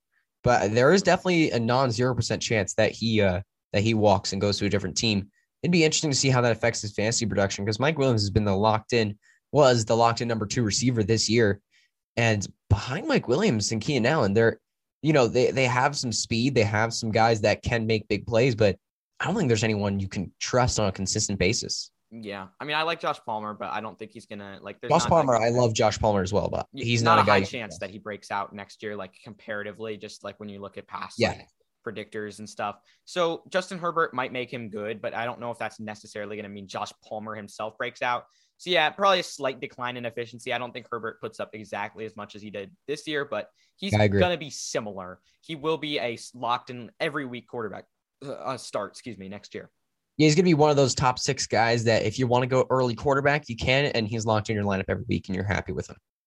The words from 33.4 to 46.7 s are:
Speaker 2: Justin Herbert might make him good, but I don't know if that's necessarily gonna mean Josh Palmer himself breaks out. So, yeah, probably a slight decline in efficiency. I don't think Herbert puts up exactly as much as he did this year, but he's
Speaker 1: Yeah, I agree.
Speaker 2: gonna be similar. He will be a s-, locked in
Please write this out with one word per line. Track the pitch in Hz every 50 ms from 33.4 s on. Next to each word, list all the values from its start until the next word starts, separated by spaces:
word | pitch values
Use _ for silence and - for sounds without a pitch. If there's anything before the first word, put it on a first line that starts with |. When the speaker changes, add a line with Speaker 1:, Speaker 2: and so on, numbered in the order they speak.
| - -
Speaker 2:
Justin | - 185 185 - 196 175
Herbert | 165 170 160 165 165 - -
might | 127 127 -
make | 131 127 123 - -
him | 120 117 104
good, | 98 104 104 107 117 104
but | 123 120 -
I | 110 117
don't | 123 117 -
know | 120 120
if | 113 -
that's | 113 107 - -
necessarily | 110 107 107 - - 104 - 110 104 101 107
gonna | 104 104 98
mean | 101 101 98 92
Josh | - 107 104 - - _ _
Palmer | - 113 107 107 107 107
himself | 110 104 98 - - 107 110 - -
breaks | 123 123 - -
out. | 131 123 120 117 - _ _ _ _ _ _ _
So, | - 180
yeah, | 180 165 156 151
probably | - - 196 196 190 180
a | 170
slight | - - - 139 131 135 123
decline | 147 131 - - 123 123 123 123
in | 120
efficiency. | 117 - 120 120 117 - 117 - 127 120
I | 120
don't | 123 123
think | 120 127 113 -
Herbert | 120 117 107 113 - -
puts | - 110 - -
up | 104 - -
exactly | 107 107 95 107 101 101 110 - 107 113
as | 107 -
much | 104 104 101 -
as | 104
he | 104 107
did | 98 104 98 98 - _ _ -
this | 143 156 - 156
year, | 151 143 139
but | - 107 104 101 - _ _ _ _ _ _
he's | 190 202 185
Speaker 1:
Yeah, | 104
I | 107
agree. | 107 98 -
Speaker 2:
gonna | 180 180 175 156
be | 160 139
similar. | - - - - - 143 113 104 98 95 92 90 92 - _ _ _ _
He | _ - 165
will | 147 135 156 160 147
be | 151 151 147 139
a | - 120 117
s-, | 113 - - -
locked | 120 123 117 120 127 -
in | -